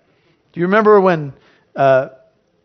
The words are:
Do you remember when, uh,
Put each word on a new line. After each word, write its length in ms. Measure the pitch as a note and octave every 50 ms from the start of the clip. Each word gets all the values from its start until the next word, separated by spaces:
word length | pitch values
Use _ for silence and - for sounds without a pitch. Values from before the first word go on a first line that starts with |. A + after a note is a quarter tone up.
| _ _ _ _ _ _ _ _ _ _ -
Do 60 | E3
you 80 | E3+
remember 340 | F3+ G3 A3 A3 G#3+ G#3+ G3+
when, 320 | F#3+ F#3+ F3 D#3+ D3 C#3 C3 _ _ _ _ _ _ _ -
uh, 320 | - C#3 C3+ C3+ C3 C#3 - - - _ _ _ _ _ _ _ _ _